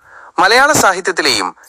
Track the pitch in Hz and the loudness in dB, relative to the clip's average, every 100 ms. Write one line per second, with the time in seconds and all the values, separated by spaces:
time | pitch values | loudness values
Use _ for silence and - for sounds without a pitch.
0 | _ - - - 185 240 285 277 220 180 | _ -20 -10 -2 2 4 2 2 0 0
1 | 185 180 151 110 92 - | -6 -4 -4 -4 -6 -10